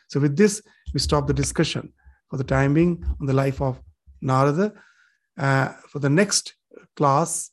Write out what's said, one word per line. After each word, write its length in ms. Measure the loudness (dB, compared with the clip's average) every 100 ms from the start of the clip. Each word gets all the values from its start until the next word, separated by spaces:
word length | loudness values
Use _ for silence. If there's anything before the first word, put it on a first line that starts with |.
| _
So 120 | 0
with 160 | 0 4
this, 240 | 2 2 -12 _ -8
we 60 | -4
stop 260 | 0 0 0
the 60 |
discussion 580 | -2 -2 -2 -2 -2 -10 _ -20 _ -12
for 80 | -8
the 60 | -2
time 280 | 2 2
being 300 | 4 2 0 -4 -4
on 60 | 0
the 80 |
life 280 | 0 0 -2
of 200 | -4 -4 -12 _ _ -10
Narada. 520 | 0 2 2 2 -2 -4 -20 _ _ _ _ -4
Uh, 360 | 0 0 0 -6 -14
for 120 | -4
the 100 | 0
next 460 | 2 2 0 -4 -20 _ -20 _ -2
class, 540 | 2 2 0 -4 -10